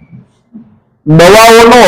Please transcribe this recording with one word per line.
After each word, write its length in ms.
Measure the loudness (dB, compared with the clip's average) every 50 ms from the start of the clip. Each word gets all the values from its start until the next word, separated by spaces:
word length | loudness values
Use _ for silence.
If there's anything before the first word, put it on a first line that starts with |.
| _ _ -20 -20 -20 _ _ _ _ _ -20 -20 -20 _ _ _ _ _ _ _ -6
દવાઓનો 760 | -4 -2 0 0 0 0 0 0 0 0 0 0 0 0 0 0